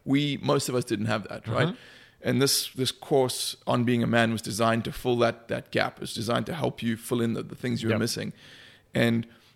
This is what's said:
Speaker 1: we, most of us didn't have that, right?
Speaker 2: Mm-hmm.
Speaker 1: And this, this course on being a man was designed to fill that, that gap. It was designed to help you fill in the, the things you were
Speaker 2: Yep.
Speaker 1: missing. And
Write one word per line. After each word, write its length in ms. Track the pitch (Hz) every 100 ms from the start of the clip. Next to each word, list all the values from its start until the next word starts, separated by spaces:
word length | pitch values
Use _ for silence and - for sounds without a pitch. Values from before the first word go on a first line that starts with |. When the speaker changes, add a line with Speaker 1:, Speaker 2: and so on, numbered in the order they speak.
Speaker 1:
we, 340 | - 139 147 135
most 260 | 143 139 -
of 60 |
us 100 | 123
didn't 220 | - 107 113
have 220 | 110 -
that, 180 | 110 -
right? 220 | - 165
Speaker 2:
Mm-hmm. 80 | 247 - - - - -
Speaker 1:
And 120 | 123
this, 260 | 135 - -
this 180 | - 127
course 640 | - - 143 127 - - - -
on 160 | 123
being 180 | 120 120
a 20 | 117
man 240 | 117 113
was 100 | 110
designed 420 | - 101 113 113
to 80 | -
fill 240 | - 127 120
that, 300 | 117 117 -
that 220 | 120 -
gap. 240 | 117 120 -
It 60 |
was 120 | -
designed 320 | - 110 120 113
to 80 |
help 260 | 147 127 -
you 140 | 117 113
fill 240 | - 120
in 140 | 117
the, 80 | 107
the 140 | - -
things 260 | 123 113
you 60 | 110
were 60 |
Speaker 2:
Yep. 60 | 110
Speaker 1:
missing. 320 | 120 110 104 - - - - - _
And 320 | - 117 117 110 - _